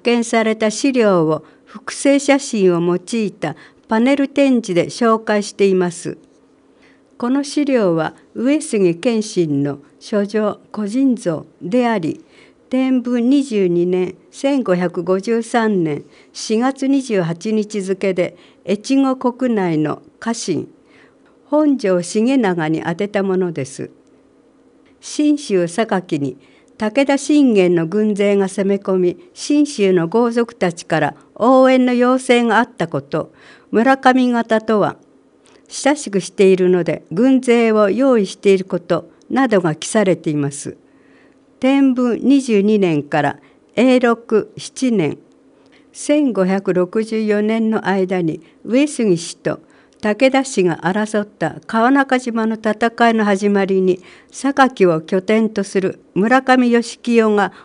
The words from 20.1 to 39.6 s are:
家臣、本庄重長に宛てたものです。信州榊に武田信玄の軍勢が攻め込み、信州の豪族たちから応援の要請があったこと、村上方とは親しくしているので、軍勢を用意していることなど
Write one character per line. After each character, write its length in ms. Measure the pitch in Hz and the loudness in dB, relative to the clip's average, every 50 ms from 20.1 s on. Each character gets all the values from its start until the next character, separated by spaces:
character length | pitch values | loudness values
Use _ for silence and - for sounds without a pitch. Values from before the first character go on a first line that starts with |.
| _ _ | _ _
家 140 | - 226 233 | -8 -8 -8
臣、 340 | 226 - - 170 131 117 - - _ _ _ _ - - _ _ _ _ _ _ _ _ | -6 -6 -6 -6 -6 -6 -8 -14 _ _ _ _ -20 -20 _ _ _ _ _ _ _ _
本 340 | _ 294 302 311 294 277 233 | _ 0 0 2 2 0 0
庄 220 | - 190 185 180 | 0 0 0 0
重 360 | 170 - - 214 220 247 277 269 | -2 -2 -2 -2 0 2 2 2
長 300 | 233 190 180 170 160 156 | 2 0 0 0 -2 -2
に 140 | 160 160 - | -2 -2 -4
宛 120 | - 170 | -4 -4
て 120 | 170 202 202 | -4 -6 -4
た 140 | - 202 | -4 -2
も 160 | 196 196 185 185 | -2 0 0 -2
の 140 | 190 180 | -2 -2
で 120 | 160 156 135 | -4 -6 -8
す。 260 | 127 - - 127 123 - _ _ _ _ _ _ _ _ _ _ _ _ _ _ _ _ _ _ _ _ _ | -10 -10 -12 -14 -14 -14 _ _ _ _ _ _ _ _ _ _ _ _ _ _ _ _ _ _ _ _ _
信 380 | - - - - 302 294 302 285 | -18 -10 -6 -2 0 0 0 0
州 300 | - - 202 185 175 165 | -2 -2 -2 0 0 -2
榊 500 | 170 - 220 220 208 185 180 - 170 147 | -2 -4 -4 -2 -2 -4 -4 -4 -4 -4
に 180 | 139 135 123 - - _ _ _ _ _ _ - | -4 -6 -8 -10 -18 _ _ _ _ _ _ -6
武 260 | 220 214 214 277 277 | -6 -2 0 0 0
田 140 | 277 277 269 | 2 0 -2
信 340 | - - 302 294 285 254 220 | 0 0 2 4 4 4 4
玄 220 | 196 180 180 180 | 4 4 4 2
の 100 | 170 165 | 2 0
軍 300 | 165 180 214 214 214 208 | -2 -2 -2 0 0 0
勢 200 | 196 202 202 202 | 0 0 0 2
が 120 | 202 196 185 | 2 0 0
攻 200 | 190 - 196 196 | -2 -2 -2 -2
め 80 | 202 | -2
込 220 | 196 196 - 190 185 | -2 -2 -2 0 0
み、 200 | 180 180 175 - - - _ | 0 0 -2 -4 -10 -20 _
信 320 | - - - 294 294 294 285 | -12 -4 0 0 2 2 0
州 260 | - - 202 190 185 | 0 0 0 2 2
の 140 | 180 165 165 | 2 0 0
豪 240 | 165 226 247 233 | 0 0 0 2
族 240 | 233 240 233 233 - | 0 -2 -2 -4 -4
た 180 | - - 180 165 | -4 -4 -4 -4
ち 100 | - - - | -6 -6 -4
か 120 | 170 156 | -2 -2
ら 160 | 151 143 - - - _ _ | 0 -2 -4 -8 -16 _ _
応 340 | - 202 247 269 262 262 254 | 0 2 4 6 6 6 6
援 160 | 262 254 254 | 4 4 2
の 80 | 254 247 | 2 2
要 240 | 240 247 247 254 262 | 2 2 2 2 0
請 260 | 254 - 247 240 240 | 0 2 2 2 2
が 140 | 233 208 214 | 2 2 2
あ 40 | |
っ 100 | 240 240 | 0 0
た 160 | - - 180 165 | -2 -6 -6 -4
こ 140 | - 139 | -4 -6
と、 300 | 139 - - 160 - - - _ - - - - _ _ | -6 -6 -6 -6 -6 -8 -12 _ -20 -20 -20 -20 _ _
村 280 | - 202 233 269 269 269 | -2 0 2 2 2 4
上 340 | 269 262 254 262 254 247 | 4 2 4 4 2 0
方 300 | 240 233 226 233 226 220 | 0 -2 -2 0 -2 -2
と 180 | 220 226 220 208 | 0 0 0 0
は 180 | 175 143 - - _ _ _ _ _ _ _ _ _ _ _ _ _ _ | 0 0 -2 -6 _ _ _ _ _ _ _ _ _ _ _ _ _ _
親 280 | - - - 269 294 | -14 -4 -2 -2 -2
し 140 | 285 - 226 | -2 -4 -4
く 100 | 196 196 | -4 -4
し 100 | 170 - | -4 -4
て 200 | - - 196 190 | 0 2 4 4
い 60 | 190 180 | 4 4
る 120 | 185 180 | 4 2
の 140 | 185 180 170 | 2 2 0
で、 200 | 165 151 - - _ | -2 -4 -6 -8 _
軍 280 | 160 170 240 269 262 254 | -2 0 2 4 4 2
勢 320 | 262 254 233 233 233 226 | 2 2 2 2 2 2
を 200 | 220 214 214 196 | 2 2 2 2
用 260 | - 220 269 277 254 226 | 2 0 2 2 2 2
意 80 | 196 | 0
し 100 | 190 - | -2 -6
て 160 | - - 202 | -2 2 2
い 60 | 196 190 | 2 2
る 80 | 185 | 0
こ 140 | - - 175 | -2 -6 -6
と 320 | 170 - 175 165 - - - _ _ - | -4 -2 -4 -4 -4 -8 -16 _ _ -6
な 180 | - 247 269 247 | -2 0 0 2
ど 140 | 214 190 | 2 0